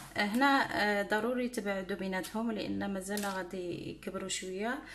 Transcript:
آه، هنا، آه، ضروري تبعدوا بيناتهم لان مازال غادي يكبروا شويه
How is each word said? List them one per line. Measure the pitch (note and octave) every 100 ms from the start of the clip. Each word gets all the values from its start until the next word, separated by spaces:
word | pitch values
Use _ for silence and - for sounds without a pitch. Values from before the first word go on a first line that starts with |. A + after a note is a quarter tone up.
| - -
آه، | G#3
هنا، | A#3 C#4 C#4 -
آه، | - G#3 G3+
ضروري | F#3+ G#3+ A#3 B3 A#3+
تبعدوا | A3+ G3+ F#3+ F#3 G3
بيناتهم | F#3+ F#3 - A3 A#3
لان | G#3 F#3+ G3 G3+
مازال | F#3+ F#3 G#3 G3+
غادي | F#3+ F3+ F#3+ F3 - -
يكبروا | E3+ F#3+ F#3+ F#3+
شويه | - F#3 F#3 A3 C#4+ -